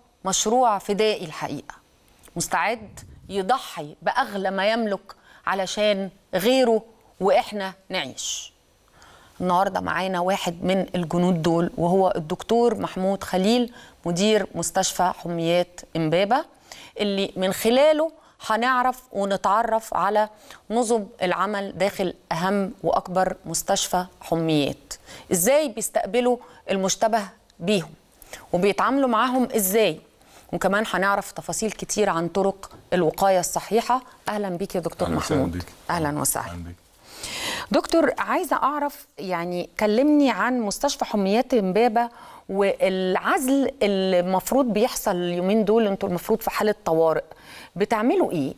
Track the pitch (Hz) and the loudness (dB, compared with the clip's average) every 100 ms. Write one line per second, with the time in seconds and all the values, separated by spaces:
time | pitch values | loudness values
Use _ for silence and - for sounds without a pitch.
0 | _ _ 190 - 214 247 240 196 - 196 | _ _ -4 -2 2 4 4 2 -2 2
1 | 214 208 165 - - 139 - - _ _ | 2 0 -6 -8 -8 -8 -12 -20 _ _
2 | _ _ - 175 - 175 185 233 202 - | _ _ -14 -8 -4 -2 -2 -4 -10 -20
3 | - - - 196 185 254 - 175 147 - | -20 -20 -8 -6 0 -2 -2 -12 -12 -6
4 | 190 - 247 202 185 190 202 233 214 190 | -2 -2 -2 -2 -2 0 0 0 -2 -4
5 | - - _ - - 190 185 - 214 196 | -8 -20 _ -10 -4 -2 -4 0 0 0
6 | 196 - - 180 214 262 240 220 - _ | -4 -10 -6 0 2 4 4 2 0 _
7 | _ - 190 - - 208 190 180 - 185 | _ -2 2 2 2 -6 -8 -10 -8 -6
8 | 135 - - - - _ _ _ _ _ | -6 -8 -8 -8 -12 _ _ _ _ _
9 | - - - - 180 180 196 185 180 160 | -20 -20 -20 -6 0 2 2 -2 -4 -4
10 | 190 180 180 196 185 170 180 190 - 180 | -2 -2 -2 -2 -4 -4 -2 0 -2 -4
11 | 165 175 180 170 165 165 170 - 170 190 | -2 0 2 2 2 2 0 0 2 4
12 | 185 175 156 180 - 233 240 202 170 185 | 2 0 -4 -8 0 2 2 0 -6 -2
13 | 190 196 - 185 196 247 240 - - - | -2 -2 -2 0 2 2 0 -6 -20 -10
14 | 170 175 214 214 - 170 170 190 185 - | -6 0 2 2 0 -6 -2 -2 -2 0
15 | 180 - 170 170 165 175 175 - - 165 | 0 0 -6 -2 2 2 0 -6 -8 -2
16 | 156 170 202 262 330 _ - - - - | 0 2 2 0 -2 _ -20 -20 -16 -4
17 | 208 196 196 - 190 185 226 254 302 302 | -2 -2 -4 -2 -2 0 2 4 4 4
18 | 320 - - _ - 220 247 254 254 247 | 0 -6 -20 _ -4 0 2 2 0 -2
19 | - 196 196 190 196 214 233 220 - - | -8 -4 -2 0 2 2 2 0 0 -2
20 | 185 214 214 - - - - 226 226 233 | 2 2 0 -4 -20 -20 -4 -2 2 0
21 | 196 - 180 170 196 202 196 170 196 - | -2 -4 -2 0 0 -2 -6 -2 -2 0
22 | 180 - - 160 185 202 190 - 165 - | -4 -4 -8 -2 0 0 -2 -4 0 0
23 | - 180 185 - 165 170 - 196 - 180 | 0 0 0 -2 -6 -6 -2 -2 0 -2
24 | 180 - - 165 160 151 139 - - - | -4 -12 -4 -2 2 2 0 -4 -12 -18
25 | - - - 180 196 294 294 220 - 214 | -18 -16 -4 0 4 4 2 -4 -4 -4
26 | 190 233 247 240 - - - 190 190 - | 0 0 2 0 -4 -16 -4 0 0 2
27 | 226 220 190 - _ - 175 208 156 - | 2 0 -4 -14 _ -8 0 0 -2 -14
28 | _ _ - - - 175 202 185 202 277 | _ _ -20 -18 -4 0 2 2 0 2
29 | 262 220 254 254 240 226 185 220 202 156 | 2 2 2 2 0 0 0 2 2 0
30 | - _ _ - - 135 185 202 220 180 | -12 _ _ -20 -10 -2 0 0 0 0
31 | 196 202 - - 165 165 220 - - 208 | 0 0 -2 -12 -8 -4 -4 -6 -6 0
32 | 196 165 170 196 190 - - - - 180 | 0 0 0 0 0 -2 -12 -18 -2 2
33 | 160 - 196 185 170 160 - 220 220 254 | 2 2 2 4 2 -4 0 -2 0 -2
34 | - - - 214 196 175 196 185 165 - | -2 -12 -6 -4 -4 -4 -4 -4 -4 -4
35 | 170 160 - 151 92 87 - - - 170 | -2 -2 0 0 0 -4 -10 -14 -6 -2
36 | 151 147 135 - - 87 85 87 _ _ | -2 -2 -2 -4 -6 -12 -14 -16 _ _
37 | - - - - - - - 294 - 330 | -20 -16 -12 -8 -8 -8 -2 -2 2 2
38 | 294 - 196 285 330 - 262 294 285 - | 2 0 -2 -2 0 0 0 0 -4 -6
39 | - - 170 170 175 175 - - 214 214 | -20 -12 -4 -4 -2 -4 -6 -2 2 4
40 | 294 294 269 190 233 254 208 185 285 - | 6 6 4 2 0 0 -2 -2 -2 -2
41 | - 214 190 220 - 247 185 196 240 226 | -4 0 2 2 2 2 2 2 2 2
42 | 240 - - - - 196 196 170 190 190 | -2 -6 -20 -20 -6 0 0 2 0 2
43 | 185 185 202 349 254 277 262 - 208 196 | 0 0 0 0 2 2 0 0 0 2
44 | 190 180 180 185 - 254 254 208 240 - | 2 2 2 -2 2 0 2 2 0 0
45 | 220 180 175 175 185 220 202 220 208 196 | -2 -2 -2 -2 2 2 4 4 2 0
46 | 196 175 - 220 - - 214 208 - 160 | -2 -4 -2 -2 -2 0 0 0 0 4
47 | 160 156 - - - - - 170 208 220 | 4 2 -4 -18 -20 -20 -14 -6 -2 2
48 | 240 359 - 170 139 | 2 2 0 0 -4